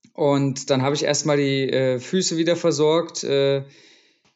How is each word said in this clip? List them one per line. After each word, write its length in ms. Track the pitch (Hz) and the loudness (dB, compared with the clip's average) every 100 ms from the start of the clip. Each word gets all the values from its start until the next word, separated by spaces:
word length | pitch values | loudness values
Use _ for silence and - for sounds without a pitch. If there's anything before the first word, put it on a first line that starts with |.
| _ | _
Und 560 | - 143 143 139 135 - | -2 2 2 0 -2 -2
dann 140 | 131 | 0
habe 120 | 135 147 | 0 0
ich 80 | |
erstmal 340 | - 143 156 143 | -2 0 0 0
die, 320 | 139 135 131 | 2 0 0
äh, 300 | 127 131 127 | 0 0 -2
Füße 380 | - 190 180 165 | -2 -2 0 0
wieder 180 | 165 170 | 0 0
versorgt, 680 | 170 143 151 165 165 - | 0 2 2 2 -2 -6
äh, 400 | - 139 139 139 139 - - _ _ _ _ | -2 0 2 0 -4 -16 -20 _ _ _ _